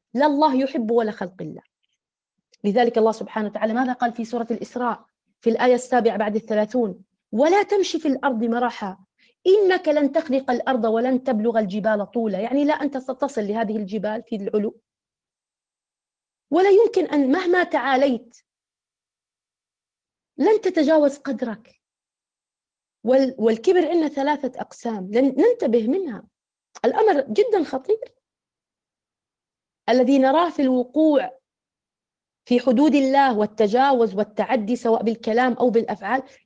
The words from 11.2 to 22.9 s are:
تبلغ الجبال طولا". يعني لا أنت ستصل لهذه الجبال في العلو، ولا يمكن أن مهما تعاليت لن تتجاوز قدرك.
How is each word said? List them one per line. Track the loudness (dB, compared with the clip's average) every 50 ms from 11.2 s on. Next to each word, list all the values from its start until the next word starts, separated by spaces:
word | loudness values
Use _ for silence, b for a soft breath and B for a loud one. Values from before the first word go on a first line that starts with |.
| -2
تبلغ | -2 -2 0 0 0 0 0
الجبال | -2 -2 -4 -4 -2 -2 -2 -2 -4 -4
طولا". | -4 -4 -4 -2 -4 -4
يعني | -6 -2 -2 0 0
لا | 0 0
أنت | -2 -4 -6 -6 -6
ستصل | -8 -8 -6 -6 -6 -4 -4 -4 -4 -4
لهذه | -4 -4 -4 -4 -4
الجبال | -6 -6 -6 -8 -6 -6 -6 -8 -8 -10
في | -10 -10
العلو، | -8 -8 -4 -4 -2 -4 -4 -6 -10 _ _ _ _ _ _ _ _ _ _ _ _ _ _ _ _ _ _ _ _ _ _ _ _ _ _ _ _ _ _ _ _ _ _
ولا | 0 2 4 6
يمكن | 6 6 4 4 2 0 -2
أن | 0 0 0 2 2 0
مهما | 0 0 0 2 2 0
تعاليت | 0 -2 -2 0 0 2 2 2 2 0 -2 -6 -12 _ _ _ _ _ _ _ _ _ _ _ _ _ _ _ _ _ _ _ _ _ _ _ _ _ _ _ _ _ _ _ _ _ _ _ _ _ _ _ _ _ -2
لن | 2 2 2 2
تتجاوز | 0 0 0 0 2 4 4 4 4 2 0 -2
قدرك. | -8 -8 -6 -6 -6 -8 -8 -12 -16 _ _ _ _ _ _ _ _ _ _ _ _ _ _ _ _ _ _ _ _ _ _ _ _ _